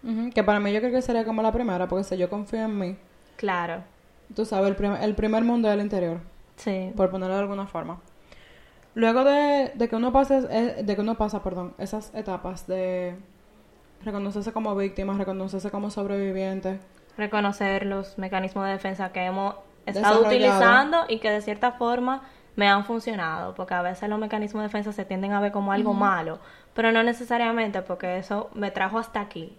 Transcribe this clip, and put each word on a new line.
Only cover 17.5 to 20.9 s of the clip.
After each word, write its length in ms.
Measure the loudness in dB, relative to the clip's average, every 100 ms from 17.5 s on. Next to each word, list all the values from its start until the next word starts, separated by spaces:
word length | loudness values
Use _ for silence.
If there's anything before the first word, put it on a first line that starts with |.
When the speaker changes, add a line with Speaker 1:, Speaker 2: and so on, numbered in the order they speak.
| 0 0 0 -2
Speaker 2:
los 320 | -4 -6 -8
mecanismos 460 | -4 -4 -4 -4 -4
de 60 |
defensa 400 | -4 -4 -6 -6
que 120 | -4
hemos 300 | -4 -2 -4 -6 -18 -14 -6
estado 300 | 2 6 6
Speaker 1:
Desarrollado. 120 | 6
Speaker 2:
utilizando 680 | 6 6 8 8 8 6